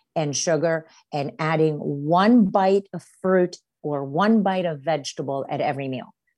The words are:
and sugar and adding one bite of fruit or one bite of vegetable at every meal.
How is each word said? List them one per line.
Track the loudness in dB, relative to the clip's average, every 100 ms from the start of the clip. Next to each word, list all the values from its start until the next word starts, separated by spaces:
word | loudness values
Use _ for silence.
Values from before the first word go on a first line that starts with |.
| _ -6
and | -4 -2
sugar | 0 0 0 -2 -6 _ _
and | -6 -6 -4
adding | -2 2 2 0
one | -4 -4 0 2 6 6 6
bite | 4 2 2 -2
of | -12 -16 _
fruit | 0 2 2 -4 _ _
or | -6 -6 -4
one | 0 2 2
bite | 2 0 -4
of | -4
vegetable | -4 -4 -4 -10 -6 -6 -4
at | -4
every | -4 -4 -6
meal. | -8 -10 _ _